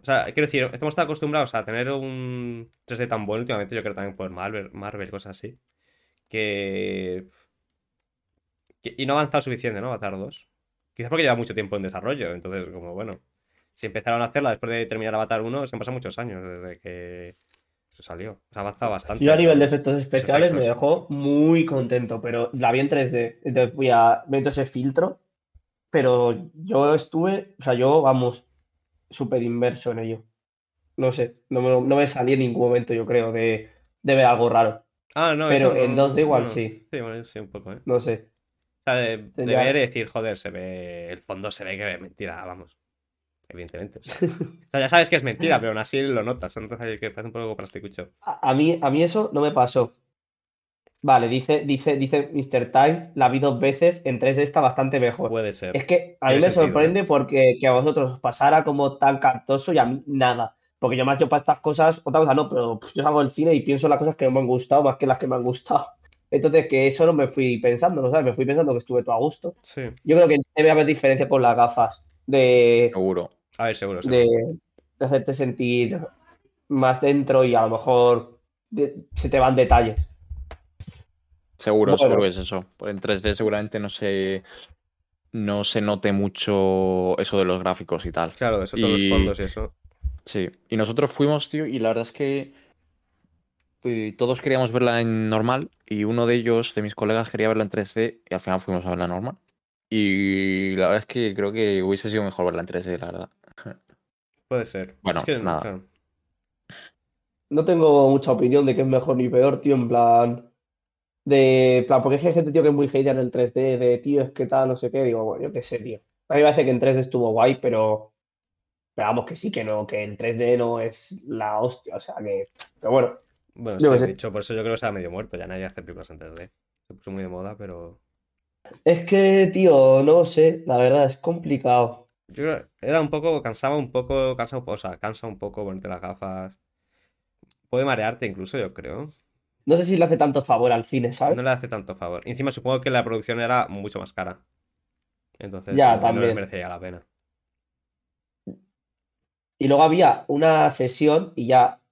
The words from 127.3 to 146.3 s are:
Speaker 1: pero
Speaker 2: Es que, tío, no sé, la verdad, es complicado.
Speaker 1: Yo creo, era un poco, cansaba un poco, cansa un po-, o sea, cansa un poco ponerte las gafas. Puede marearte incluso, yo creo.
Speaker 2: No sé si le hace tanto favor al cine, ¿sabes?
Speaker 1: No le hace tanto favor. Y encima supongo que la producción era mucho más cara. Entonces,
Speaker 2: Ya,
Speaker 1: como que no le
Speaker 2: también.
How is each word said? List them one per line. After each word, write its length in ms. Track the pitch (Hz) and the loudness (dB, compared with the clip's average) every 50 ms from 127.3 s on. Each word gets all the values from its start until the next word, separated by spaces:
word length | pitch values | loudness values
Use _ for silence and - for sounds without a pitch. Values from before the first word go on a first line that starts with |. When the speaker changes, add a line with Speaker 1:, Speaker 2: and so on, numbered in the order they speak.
| 90 90 95 101 104 | -10 -12 -12 -12 -14
Speaker 1:
pero 420 | 101 104 95 87 85 85 85 90 _ _ _ _ _ _ _ _ _ _ _ _ _ _ - - _ - | -14 -16 -16 -16 -16 -16 -18 -20 _ _ _ _ _ _ _ _ _ _ _ _ _ _ -20 -10 _ 2
Speaker 2:
Es 200 | 160 170 170 170 | 2 2 2 2
que, 440 | - 202 196 196 196 196 196 190 185 | 0 2 4 4 6 6 6 4 4
tío, 520 | 190 185 190 175 151 139 175 175 175 135 139 | 2 4 6 8 8 8 8 8 6 6 6
no 220 | 151 160 175 165 | 6 6 6 6
sé, 380 | 170 - 160 156 160 160 165 - | 4 4 6 6 6 4 2 -4
la 100 | - 123 | -2 2
verdad, 280 | 123 123 127 135 147 139 | 4 4 4 6 4 4
es 120 | 135 135 | 2 0
complicado. 920 | - - 165 170 170 165 156 143 131 - 127 123 123 117 117 - - _ _ _ _ _ | -4 -4 -4 -4 -4 -4 -4 -4 -2 2 2 4 4 2 0 -4 -12 _ _ _ _ _
Speaker 1:
Yo 160 | _ 92 - 147 | _ -12 -8 -6
creo, 240 | 160 151 - - _ _ - | -6 -6 -6 -10 _ _ -10
era 180 | - 131 151 160 | -4 -2 0 0
un 80 | 151 143 | 0 0
poco, 320 | 156 151 151 165 160 143 | -4 -2 -2 -2 -2 -2
cansaba 360 | - 120 110 - - 135 147 | -4 -6 -8 -4 -4 -2 -2
un 140 | 151 135 127 | -2 -4 -4
poco, 440 | 127 127 123 127 135 135 131 131 127 | -4 -4 -4 -2 -2 -2 -2 -2 -2
cansa 220 | 123 117 - 135 | -4 -6 -8 -8
un 80 | 127 123 | -10 -8
po-, 80 | - 101 | -8 -10
o 40 | |
sea, 200 | 104 - 92 87 | -10 -10 -12 -12
cansa 280 | - - 107 110 - - | -8 -10 -10 -10 -10 -12
un 120 | 110 101 95 | -14 -12 -10
poco 240 | 107 101 101 107 104 | -12 -12 -10 -10 -10
ponerte 240 | 98 95 95 95 | -10 -10 -10 -10
las 140 | 95 90 87 | -12 -12 -10
gafas. 580 | 92 90 92 - - 95 95 92 92 95 95 _ _ _ _ _ _ _ _ _ _ _ _ _ _ _ _ _ _ _ _ _ _ - | -10 -12 -12 -10 -10 -10 -10 -10 -12 -14 _ _ _ _ _ _ _ _ _ _ _ _ _ _ _ _ _ _ _ _ _ _ _ -6
Puede 140 | 123 127 135 | -2 -2 0
marearte 400 | 139 127 113 107 113 120 - 127 | 0 -2 -2 -2 -4 -6 -6 -8
incluso, 300 | 104 95 95 92 95 - 131 | -8 -8 -10 -12 -10 -8 -8
yo 140 | 104 92 - | -8 -8 -10
creo. 400 | - - 65 82 117 147 156 _ _ _ _ _ _ _ _ _ _ - | -14 -14 -12 -12 -12 -14 -16 _ _ _ _ _ _ _ _ _ _ 0
Speaker 2:
No 100 | 139 156 | 2 2
sé 80 | 170 180 | 2 2
si 120 | 175 196 | 2 2
le 80 | 165 170 | 2 2
hace 120 | 156 160 | 2 2
tanto 260 | - 151 143 139 143 135 | 2 2 0 0 -2 0
favor 280 | - 120 113 120 123 | 0 0 2 4 2
al 140 | 120 117 117 | 2 0 -2
cine, 260 | - 147 135 120 120 | -4 -4 -2 -2 -2
¿sabes? 240 | 127 - 139 143 - | -4 -2 0 0 0
Speaker 1:
No 60 | 127 127 | 0 0
le 60 | 131 | -2
hace 180 | 127 127 123 | -2 -4 -4
tanto 280 | 120 117 104 95 95 95 | -10 -10 -10 -10 -12 -14
favor. 260 | - 92 87 90 - - | -12 -10 -10 -10 -10 -10
Y 60 | - | -10
encima 200 | 120 127 135 139 | -8 -6 -6 -6
supongo 280 | 123 - - 127 131 127 | -6 -6 -4 -2 -2 -2
que 80 | 127 139 | -2 -2
la 120 | 127 120 117 | -2 -2 -2
producción 360 | 117 113 110 110 - 117 117 | -2 -4 -6 -6 -6 -4 -4
era 280 | 117 117 127 123 - - | -2 0 0 0 -2 -4
mucho 300 | 92 98 98 104 - 98 | -6 -10 -10 -10 -10 -12
más 140 | 95 - - | -14 -12 -10
cara. 260 | - 92 90 92 _ _ _ _ _ _ _ _ _ _ _ _ _ _ _ _ _ _ _ _ - | -10 -10 -10 -10 _ _ _ _ _ _ _ _ _ _ _ _ _ _ _ _ _ _ _ _ -18
Entonces, 360 | - 101 98 92 95 98 - | -16 -14 -14 -14 -10 -2 2
Speaker 2:
Ya, 180 | 139 139 120 113 | 4 6 6 4
Speaker 1:
como 60 | 107 | 4
que 60 | - | 2
no 80 | 117 - | 0 0
le 140 | - 120 | 2 0
Speaker 2:
también. 80 | 117 | 0